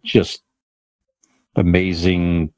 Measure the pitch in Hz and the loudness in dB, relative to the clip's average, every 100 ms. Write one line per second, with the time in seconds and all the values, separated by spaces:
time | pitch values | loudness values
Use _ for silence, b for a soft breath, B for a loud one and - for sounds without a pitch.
0 | - - - - _ _ _ _ _ _ | -2 0 0 -6 _ _ _ _ _ _
1 | _ _ _ _ _ - 87 87 92 82 | _ _ _ _ _ 0 2 2 0 -2
2 | 90 87 87 87 78 | 0 0 0 0 -2